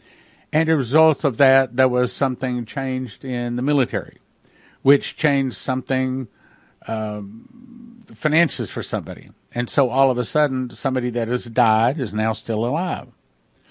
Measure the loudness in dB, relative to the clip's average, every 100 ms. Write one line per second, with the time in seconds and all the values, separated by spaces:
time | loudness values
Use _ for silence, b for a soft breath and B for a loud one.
0 | b b b b b 0 2 0 2 6
1 | 6 4 0 4 4 4 2 2 2 2
2 | 0 0 -2 -2 -4 -4 -6 -6 -4 -4
3 | -8 -10 -8 -4 -4 -2 0 2 2 -2
4 | -6 -16 _ _ _ b b b 4 4
5 | 2 -2 0 2 -2 -4 -4 -4 -2 -2
6 | -2 -4 -8 b b b b b -8 -6
7 | -4 -6 -10 -14 -20 -20 -20 -20 -20 -20
8 | -20 -4 0 2 2 0 -6 -6 -6 -6
9 | -6 -12 -16 -20 _ -6 -2 2 2 4
10 | 2 2 0 0 0 0 -6 -4 -4 -2
11 | -2 -2 -2 -4 -2 2 4 4 2 0
12 | -4 -2 -2 -4 -4 -4 -2 -4 -4 -6
13 | -10 _ _ _ _ _ b